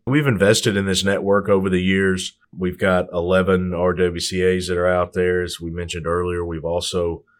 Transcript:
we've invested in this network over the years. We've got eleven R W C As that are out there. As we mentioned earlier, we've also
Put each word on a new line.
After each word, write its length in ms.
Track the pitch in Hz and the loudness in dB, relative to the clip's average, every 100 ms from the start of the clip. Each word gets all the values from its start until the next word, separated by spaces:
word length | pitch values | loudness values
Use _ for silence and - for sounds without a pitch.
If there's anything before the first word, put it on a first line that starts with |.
| - | -2
we've 220 | 143 143 | 0 2
invested 500 | 98 98 113 120 98 | 4 4 4 2 0
in 80 | 98 | 0
this 180 | 90 | 0
network 460 | 98 98 98 101 101 | 0 0 2 2 4
over 180 | 98 95 | 2 2
the 140 | 92 | 0
years. 560 | 92 95 95 92 - - _ - | 2 2 2 0 -6 -14 _ -6
We've 220 | 92 87 | -6 -2
got 340 | 98 90 - | 0 0 0
eleven 640 | 87 87 92 92 92 92 | -4 0 2 4 2 0
R 200 | 87 90 | 0 0
W 260 | 87 90 85 | 2 0 -2
C 240 | - 92 | -6 0
As 240 | 92 92 90 | 0 0 -2
that 100 | 87 | -2
are 80 | 90 | 0
out 280 | 90 87 | 0 0
there. 280 | 92 90 90 | -2 0 0
As 180 | 87 - | -4 -8
we 120 | 85 | -10
mentioned 340 | 85 82 87 82 | -8 -8 -6 -4
earlier, 400 | 87 87 87 85 | -2 -2 -4 -6
we've 180 | 82 | -6
also 600 | 80 85 - 92 85 82 _ | -4 -4 -4 -4 -4 -6 _